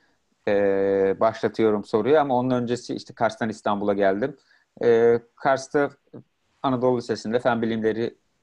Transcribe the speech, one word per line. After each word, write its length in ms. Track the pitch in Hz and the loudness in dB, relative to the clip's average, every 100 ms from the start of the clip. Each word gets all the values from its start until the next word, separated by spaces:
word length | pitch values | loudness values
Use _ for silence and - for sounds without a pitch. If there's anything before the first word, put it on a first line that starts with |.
| _ _ _ _ - | _ _ _ _ -2
e, 680 | 101 101 98 98 98 98 90 | 0 2 2 0 2 0 2
başlatıyorum 640 | 113 110 113 - 110 104 | 0 0 -4 2 2 2
soruyu 360 | 101 110 110 151 | 0 -2 2 2
ama 140 | 143 | 2
onun 160 | 123 127 | 0 0
öncesi 440 | 123 120 120 - | -2 -2 -6 -6
işte 200 | 127 - | -10 -12
Kars'tan 340 | - 113 - 113 | -4 -4 -2 -6
İstanbul'a 460 | 107 110 104 104 | -4 -4 -2 -2
geldim. 420 | 101 98 98 135 - _ _ _ - | 2 0 0 -4 -8 _ _ _ -2
E, 360 | 117 117 117 117 - _ | 2 4 4 2 -4 _
Kars'ta 540 | 143 135 - 147 143 - _ 131 - _ _ _ | -2 -2 -2 -2 -2 -6 _ -20 -20 _ _ _
Anadolu 360 | 139 123 127 120 | -4 0 0 0
Lisesi'nde 420 | 120 107 107 120 | -2 -6 -2 -2
fen 220 | 127 113 | 0 0
bilimleri 520 | 113 113 110 107 117 - _ _ | -2 0 -2 -2 -6 -8 _ _